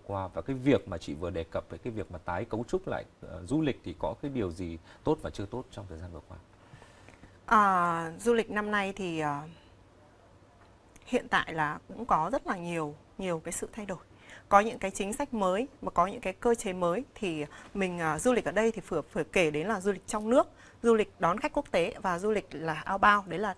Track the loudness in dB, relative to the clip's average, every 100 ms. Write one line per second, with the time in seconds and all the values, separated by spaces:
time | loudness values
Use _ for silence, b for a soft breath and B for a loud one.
0 | -6 -6 -6 -6 -6 0 4 4 2 -8
1 | -8 -6 -4 -4 -4 -6 -8 -10 -8 -8
2 | -8 -10 -6 -6 -4 -6 -4 -4 -4 -6
3 | -8 -16 -16 -14 -2 0 0 -2 -8 -6
4 | -6 -6 -6 -2 -4 -4 -8 -10 B B
5 | -2 -2 -4 -8 -8 -10 -10 -14 -14 -14
6 | -12 -14 -16 -20 -20 -20 B B B B
7 | B B B B 4 6 8 6 2 0
8 | -4 -2 2 2 2 -2 0 0 0 -4
9 | -4 -2 -2 -2 -8 -18 B B -20 -20
10 | -20 -20 -20 -20 -20 -20 -20 -20 -20 -20
11 | -2 -2 2 0 0 -2 -2 -4 -12 -12
12 | 0 2 2 -2 -2 -6 -4 -2 -4 -8
13 | -16 -6 -4 -4 -4 -8 -8 -8 -10 -10
14 | -12 B B B 6 6 6 -2 -6 -4
15 | -4 -4 -4 0 2 2 -2 -6 -2 2
16 | 2 0 -6 0 2 2 0 0 0 0
17 | -4 -6 -4 -4 -6 B B -2 -2 0
18 | 0 2 4 2 2 2 2 0 -2 -4
19 | -2 -4 0 4 4 2 -2 0 -2 -2
20 | -4 -4 4 4 4 B B B 4 4
21 | 2 0 0 2 0 -2 0 0 0 -2
22 | -2 0 0 -2 -4 -6 -4 -4 -4 4
23 | 6 6 2 -4 -4